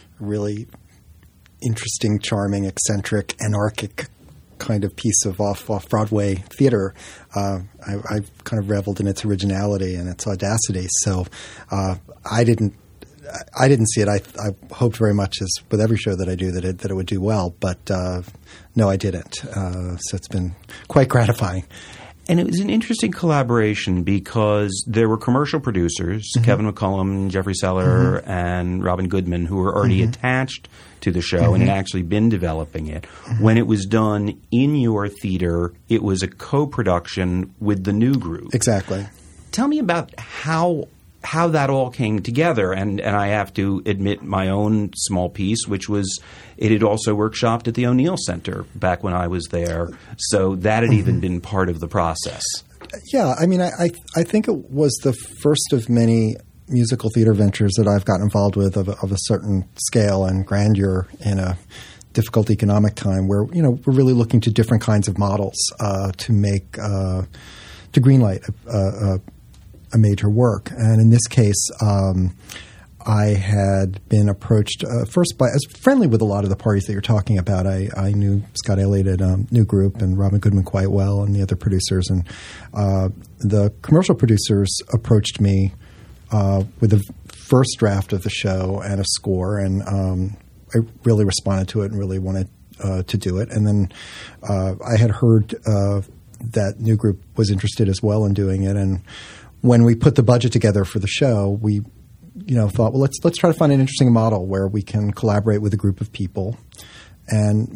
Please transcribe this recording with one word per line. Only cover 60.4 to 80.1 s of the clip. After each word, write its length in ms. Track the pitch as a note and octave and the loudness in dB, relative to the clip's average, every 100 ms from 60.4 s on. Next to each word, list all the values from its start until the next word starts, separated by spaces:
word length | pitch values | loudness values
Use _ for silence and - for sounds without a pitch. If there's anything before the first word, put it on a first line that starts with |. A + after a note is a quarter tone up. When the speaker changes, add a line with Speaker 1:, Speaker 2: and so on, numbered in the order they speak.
| F#2+ | 0
Speaker 1:
grandeur 600 | G2+ G#2 G2+ G2 F#2 F#2 - | 0 2 4 2 0 -4 -8
in 180 | G#2+ G2 | -4 -2
a 200 | F#2 F2 - - - - - | -2 -6 -10 -20 -20 -20 -8
difficult 360 | - - A2+ G#2+ | -4 0 2 2
economic 440 | G#2+ G2+ G#2 G#2 | 2 2 4 2
time 340 | - G2 F#2+ F#2+ | 0 -2 0 0
where, 180 | G2+ A2 | 0 0
you 100 | E3+ | 2
know, 160 | D3 B2+ | 2 2
we're 80 | - | 0
really 220 | C3 C3 | 4 4
looking 260 | B2 A2+ A#2 | 4 4 2
to 80 | A#2 | 2
different 320 | G#2 A2 A2 | 2 2 2
kinds 240 | - G#2 G2 | 2 0 0
of 100 | F#2+ | -2
models, 380 | G2+ G2+ G2 - - - | -2 -2 -4 -4 -6 -4
uh, 320 | G#2 G2 G2 | -4 -2 -4
to 200 | F#2 - | -6 0
make, 460 | G#2 G2+ G2 - - | 2 2 0 -4 -10
uh, 440 | G#2 G2 F#2+ F#2 F2+ - - - - - - | -4 -2 -2 -2 -4 -10 -20 -20 -20 -20 0
to 80 | - | 4
greenlight 480 | B2+ C3+ G#2+ F#2+ - | 6 6 6 0 -6
a, 220 | - - | -12 -4
a, 440 | G#2 F#2+ G2 G2+ | 0 0 0 0
a, 60 | F#2+ - - - - - - - | -2 -4 -20 -20 -20 -20 -20 -2
a 40 | A2+ | 4
major 320 | G#2+ G2+ G#2+ | 4 4 2
work. 400 | G#2+ B2 G2+ - | 4 4 2 -6
And 300 | - A2 A2 | -2 2 6
in 80 | A2+ | 6
this 160 | A#2+ A#2 | 6 4
case, 420 | - G#2 G2+ - - | 2 2 2 -4 -2
um, 520 | G#2+ G2+ F#2+ F#2 F#2 - - - - - - - | 0 2 2 2 0 -4 -18 -20 -20 -20 -20 -12
I 260 | - G#2+ G#2 | 0 2 2
had 720 | G2+ F#2+ G#2 G2 F#2+ F#2+ G2 - | 2 2 2 2 2 0 -4 0
been 200 | G#2+ G2+ | 2 2
approached, 560 | F#2+ - G#2+ G2 - | 0 2 2 2 -4
uh, 200 | - A#2+ | -4 -4
first 320 | A2+ F3+ F3 - | -2 0 0 2
by, 120 | B2 | 2
as 120 | C#3+ - - | 2 -4 -2
friendly 260 | B3+ C4+ E3+ | 2 4 4
with 160 | A2 | 4
a 20 | |
lot 200 | G#2+ G2+ | 2 0
of 60 | G2+ | 0
the 60 | G2 | 0
parties 280 | A2 G2 | 0 0
that 80 | F#2+ | 0
you're 100 | G2 | -6
talking 340 | - G#2+ F#2+ G2 | 0 0 2 0
about. 300 | F2 F#2 F#2+ | 0 0 0
I, 220 | F#2+ G2 | -2 -4
I 180 | F#2+ F#2+ | -2 -2
knew 300 | G2+ G2+ G2+ - | 0 2 0 -2
Scott 240 | - - G2 | -10 -2 0
Elliott 300 | G2 G2 F#2+ | 2 2 2
at, 120 | F2+ | 2
um, 280 | F#2 F#2 G#2+ | 2 0 2
New 140 | A#2+ | 2
Group 360 | G#2 G2+ G2 - | 4 4 2 0
and 160 | F#2+ | 0